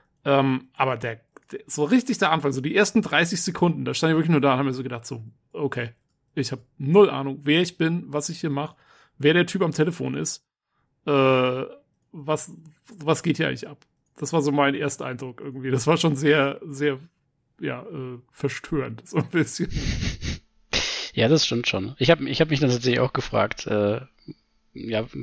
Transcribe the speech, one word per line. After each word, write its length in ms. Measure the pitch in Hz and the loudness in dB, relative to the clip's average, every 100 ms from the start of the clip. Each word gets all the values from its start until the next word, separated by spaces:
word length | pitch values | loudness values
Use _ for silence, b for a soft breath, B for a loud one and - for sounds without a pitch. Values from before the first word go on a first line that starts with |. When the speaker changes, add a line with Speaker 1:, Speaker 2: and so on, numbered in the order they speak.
| _ _ | _ _
Speaker 1:
Ähm, 440 | 139 139 135 131 - | 0 2 2 0 -4
aber 220 | - 131 117 | -4 -2 -2
der, 220 | 120 113 _ _ - | -6 -10 _ _ -16
der, 80 | 131 - | -14 -10
so 180 | - | -4
richtig 340 | 147 247 247 - | 2 2 2 0
der 140 | 175 | 2
Anfang, 200 | 160 139 | 2 0
so 80 | 131 | -2
die 160 | 127 196 | 0 2
ersten 260 | 202 226 | 4 2
dreißig 400 | - 147 170 185 | 2 2 2 0
Sekunden, 420 | - - 175 139 | -4 2 2 2
da 100 | 127 | -2
stand 180 | 131 160 | 0 2
ich 40 | 160 | 4
wirklich 160 | 165 | 4
nur 80 | 151 | 4
da 100 | 139 | 4
und 40 | 131 | 2
hab 60 | 139 | 0
mir 80 | |
so 80 | 127 | -4
gedacht, 220 | 123 117 - | -6 -10 -10
so, 180 | 117 113 - _ | -12 -14 -20 _
„Okay, 400 | - 143 127 117 - _ _ _ | -6 -4 -4 -8 -10 _ _ _
ich 180 | - 123 | -6 -4
hab 80 | 131 - - | -8 -12 -8
null 320 | 139 190 185 | 4 6 6
Ahnung, 300 | 131 139 135 | 4 -6 -4
wer 200 | 143 160 | 2 2
ich 160 | 175 - | 2 0
bin, 260 | 165 175 143 | 0 0 -4
was 200 | 151 151 | -6 -4
ich 120 | 165 | -4
hier 100 | 160 | -4
mach, 240 | 139 156 b b b b - | -4 -6 b b b b 0
wer 160 | 147 | 4
der 120 | 175 175 | 4 4
Typ 160 | 190 | 0
am 100 | 170 | 0
Telefon 420 | - 160 165 131 | 2 0 -2 -4
ist, 300 | 139 160 - _ _ _ _ _ _ - | -4 -6 -8 _ _ _ _ _ _ 0
äh, 580 | 139 135 131 127 127 - - _ _ _ | 4 6 4 2 -2 -6 -12 _ _ _
was, 400 | 165 143 151 - 151 - - - 185 | -10 -4 -4 -4 -14 -20 -20 -20 -4
was 240 | 147 156 | 0 0
geht 160 | 170 156 | 0 0
hier 100 | 147 | -2
eigentlich 200 | 127 - | -4 -10
ab?“ 180 | - _ _ _ - | -18 _ _ _ -12
Das 140 | 147 | -4
war 100 | 165 | 0
so 100 | 147 | 2
mein 220 | 143 139 | 2 2
erster 320 | 139 147 - 131 | 0 -4 -6 -8
Eindruck 340 | 123 131 123 | -8 -12 -12
irgendwie. 300 | 139 131 131 | -12 -8 -2
Das 160 | 127 131 | 0 2
war 100 | 165 | 2
schon 200 | 165 135 | 2 2
sehr, 440 | 147 151 139 - | 4 4 2 -2
sehr, 340 | 139 139 147 135 165 _ _ _ _ _ | -10 -2 -2 -2 -8 _ _ _ _ _
ja, 220 | 147 123 | -8 -8
äh, 340 | - 151 127 123 - | -10 -12 -12 -14 -18
verstörend, 760 | - 135 - - 151 127 113 - | -6 -6 -6 -6 -4 -4 -8 -6
so 100 | 165 | -4
ein 120 | 117 | -2
bisschen. 400 | 175 160 - - | -2 -2 -4 -4
Speaker 2:
<laughs> 720 | - - - - - - - - _ _ B B B B | -4 -4 -4 -4 -6 -8 -10 -12 _ _ B B B B
Ja, 160 | - 113 | 2 4
das 180 | 156 - | 4 2
stimmt 220 | 120 - | -2 -2
schon. 260 | 98 104 - | -2 -4 0
Ich 120 | 127 | 4
hab, 100 | 160 | 4
ich 200 | 135 139 | 2 0
hab 100 | 156 | 2
mich 100 | 139 | 2
dann 100 | 139 | 2
tatsächlich 300 | 123 123 123 | 2 2 2
auch 120 | 127 | 2
gefragt, 540 | - - 110 107 - - | -2 -2 0 0 -2 -2
äh, 340 | 107 101 113 131 _ - - _ _ _ | 0 2 0 -6 _ -20 -20 _ _ _
ja, 320 | - 107 110 120 120 | -14 -6 -4 -4 -8